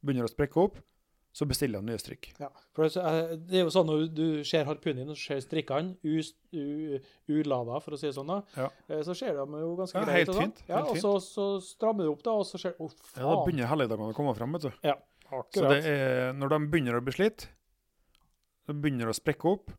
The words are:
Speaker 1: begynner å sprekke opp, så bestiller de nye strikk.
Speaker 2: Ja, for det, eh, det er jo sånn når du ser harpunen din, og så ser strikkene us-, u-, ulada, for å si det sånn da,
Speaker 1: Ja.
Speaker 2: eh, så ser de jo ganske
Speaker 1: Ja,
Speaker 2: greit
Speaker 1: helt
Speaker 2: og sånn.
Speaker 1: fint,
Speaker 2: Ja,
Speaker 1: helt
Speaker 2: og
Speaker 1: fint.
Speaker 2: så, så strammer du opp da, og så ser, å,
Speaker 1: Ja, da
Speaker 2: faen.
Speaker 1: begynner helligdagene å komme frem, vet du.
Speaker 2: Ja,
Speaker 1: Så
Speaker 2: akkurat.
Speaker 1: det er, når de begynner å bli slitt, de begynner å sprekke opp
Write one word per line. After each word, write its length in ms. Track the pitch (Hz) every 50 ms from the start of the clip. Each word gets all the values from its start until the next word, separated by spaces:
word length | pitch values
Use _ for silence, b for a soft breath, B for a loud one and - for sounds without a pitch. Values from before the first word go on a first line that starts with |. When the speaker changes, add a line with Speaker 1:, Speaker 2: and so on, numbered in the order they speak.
| -
Speaker 1:
begynner 200 | 143 135 123 120
å 60 | 110
sprekke 260 | - - 143 139 - 160 180
opp, 160 | 208 - - - _ _ _ _ _ _ _ _ _ _
så 100 | - 151
bestiller 320 | 143 123 - 143 131 107 98
de 60 | 101 113
nye 80 | 117 101
strikk. 320 | - - - - - - - -
Speaker 2:
Ja, 80 | 143 139 b b b b _
for 140 | - 156
det, 100 | 160 151
eh, 380 | 185 180 160 160 165 165 165 165
det 240 | 160 165 175 185 185
er 60 | 180
jo 40 | 160
sånn 140 | 151 190 175
når 200 | 160 156 151 160 165 160
du 100 | 151 160 165 156 151 147
ser 220 | - - 160 147
harpunen 320 | 143 151 147 - 165 139 123 131
din, 60 | 147
og 40 | 151 -
så 80 | -
ser 160 | - 147 139 131
strikkene 520 | - - 160 147 - 135 143 165 185 185 - -
us-, 300 | 156 156 160 156 - - _ _ _
u-, 480 | - 160 143 143 147 151 156 156 139 135 135 B B B B -
ulada, 480 | 147 151 151 147 139 123 120 117 120 147
for 100 | - -
å 80 | 151 139
si 80 | 151
det 80 | 147 131
sånn 120 | 135 139
da, 120 | 151 185 202 202 B B
Speaker 1:
Ja. 140 | 143 131 - B B B -
Speaker 2:
eh, 140 | 151 156 147
så 120 | 170 180
ser 200 | 175 262 233 160
de 100 | 143 139 143 151 151
jo 160 | 160 165 175
ganske 180 | 180 190 180 - 185
Speaker 1:
Ja, 40 | 214
Speaker 2:
greit 100 | - -
Speaker 1:
helt 120 | 175 165 190
Speaker 2:
og 60 | 185
sånn. 60 | 202 - 214
Speaker 1:
fint, 120 | - - -
Speaker 2:
Ja, 80 | - 175
Speaker 1:
helt 100 | 214 294
Speaker 2:
og 80 | 294 233
Speaker 1:
fint. 80 | - 208
Speaker 2:
så, 100 | 202 202 196
så 240 | 185 - - 214 196 202 196 190
strammer 420 | 190 - - _ 226 220 220 202 175
du 80 | 156
opp 120 | 147 147 -
da, 80 | 233
og 140 | 226 208 196
så 140 | - - 175
ser, 140 | - 185 175 -
å, 100 | 160 156 - _ - - -
Speaker 1:
Ja, 60 | 131
da 140 | 127 143 165
Speaker 2:
faen. 100 | 151 -
Speaker 1:
begynner 200 | - 165 139 120
helligdagene 440 | 117 147 156 135 110 110 104 107 110
å 40 | 110
komme 200 | - 147 143 120
frem, 160 | 98 120 127 156
vet 80 | 175
du. 100 | 156 135 - - -
Speaker 2:
Ja, 120 | 151 139 - - _ _ _ _ -
Speaker 1:
Så 80 | - 131
Speaker 2:
akkurat. 300 | 117 _ - 202 - 139
Speaker 1:
det 140 | 143 143 156
er, 480 | 160 147 139 135 131 127 127 127 127 131
når 160 | 139 139 135
de 100 | 156 151 151
begynner 320 | 147 160 170 135 120 120 120
å 40 | 123
bli 80 | 139 127
slitt, 340 | - 190 220 220 - - - - _ _ _ _ _ _ _ _ _ _ _ _ _ _ _ _ _ _ _ _ _ _
de 60 | - 147
begynner 340 | 147 143 151 139 123 117
å 80 | 113 110
sprekke 300 | - _ - 143 - - 165 196
opp 180 | 196 - - -